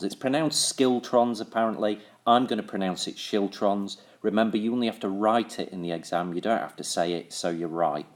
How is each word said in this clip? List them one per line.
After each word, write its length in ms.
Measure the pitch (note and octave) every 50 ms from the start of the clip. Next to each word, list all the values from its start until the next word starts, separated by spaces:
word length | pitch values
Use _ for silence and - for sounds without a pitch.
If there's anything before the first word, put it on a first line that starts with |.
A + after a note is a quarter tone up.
| -
It's 120 | G2 -
pronounced 600 | - - C3 C3+ D3+ D#3+ D3+ - - - - -
schiltrons, 640 | - C3+ B2+ B2 A#2+ A#2 - - A#2+ A#2 A#2+ A#2 G#2
apparently. 580 | A2+ - - A#2 A2+ A2+ G#2+ - G#2+ G#2 G#2 G#2 - - - _ _
I'm 200 | - A#2 B2 C3
gonna 180 | A#2 B2 G#2+ G2+
pronounce 440 | - - G2+ F#2+ F#2 F2+ - -
it 80 | - -
schiltrons. 840 | - - - - G#2+ G2+ F#2+ - - G#2+ G2+ G2 G2+ G2 F#2+ - - - - - _
Remember, 360 | - G#2+ F#2+ G#2+ A2+ A2+ G2
you 160 | A2 G#2 A2+ A#2
only 140 | B2 A#2+
have 120 | A2+ G#2+ -
to 100 | - G2+
write 500 | F#2+ G2 G#2+ G#2+ A2+ A#2+ A2 G#2 - -
it 100 | F#2 -
in 120 | - F#2
the 100 | F2 E2+
exam. 420 | E2+ E2 E2 - - E2+ F2+ F2+ E2+
You 80 | F2
don't 180 | F2 G#2 A2+ G#2+
have 160 | - - -
to 60 | - -
say 300 | - - G2 E2+ E2+ F2
it, 200 | E2 - - -
so 160 | - - F2+
you're 180 | E2+ E2 E2+
right. 380 | E2 D#2+ E2+ E2+ D2+ C#2+ D2+ D2 - _